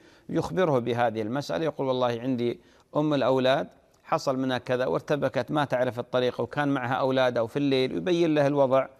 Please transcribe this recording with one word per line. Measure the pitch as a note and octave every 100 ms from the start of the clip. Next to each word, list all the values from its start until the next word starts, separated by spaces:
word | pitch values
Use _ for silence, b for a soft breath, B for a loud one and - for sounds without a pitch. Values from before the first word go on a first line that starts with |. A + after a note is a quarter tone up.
| B B B
يخبره | E3 D#3+ E3 F3 C3
بهذه | B2 A#2+ A#2+ A2
المسألة، | G#2+ C3+ C#3+ E3
يقول: | D#3 - C3+
"والله | B2+ B2 A#2
عندي | B2+ A#2+ A#2+ - b b b D3
أم | D3+
الأولاد | C#3+ A#2 C3 B2+ D3 F#3 - _ _
حصل | - D#3+ C#3+ C3
منها | C3 B2
كذا | - B2 C3
وارتبكت | D#3 - D3 C#3 C3 -
ما | D3+
تعرف | C#3 B2 B2+ A#2
الطريقة | A#2+ B2+ B2 -
وكان | A#2+ D3 C#3+
معها | C3+ B2
أولادها"، | C3 C3+ C3 B2+ A#2+
وفي | A2+ C#3+
الليل | C#3+ C3 C3
يبين | E3+ F3+ E3+ E3+
له | D3+ C#3
الوضع. | D3 C3 C3 -